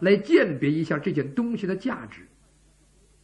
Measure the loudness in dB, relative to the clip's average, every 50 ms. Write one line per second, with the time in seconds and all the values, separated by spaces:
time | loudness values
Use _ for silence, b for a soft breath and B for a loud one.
0 | 2 4 4 4 4 4 4 4 4 2 0 0 0 0 0 0 0 -2 -2 -2
1 | -2 -2 -2 -2 -2 -2 -4 -4 -4 -4 -4 -4 -4 -4 -4 -4 -4 -6 -6 -8
2 | -10 -14 -18 -20 -20 -20 _ _ _ _ _ _ _ _ _ _ _ _ _ _
3 | _ _ _ _